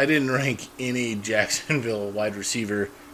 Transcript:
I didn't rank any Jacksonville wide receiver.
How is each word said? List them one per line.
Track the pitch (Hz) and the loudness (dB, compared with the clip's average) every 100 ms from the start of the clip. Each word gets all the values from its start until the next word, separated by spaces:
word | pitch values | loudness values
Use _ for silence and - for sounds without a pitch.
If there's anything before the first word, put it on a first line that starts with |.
I | 143 | 4
didn't | 156 135 | 4 4
rank | 131 139 117 - - | 2 2 -2 -6 -6
any | 127 123 120 107 | -2 0 -2 -2
Jacksonville | 101 107 101 - - 151 117 107 101 | 0 0 2 0 0 0 0 -2 -2
wide | 101 107 101 | -2 -2 -2
receiver. | 98 120 107 104 101 - - | -4 -2 0 0 -2 -6 -20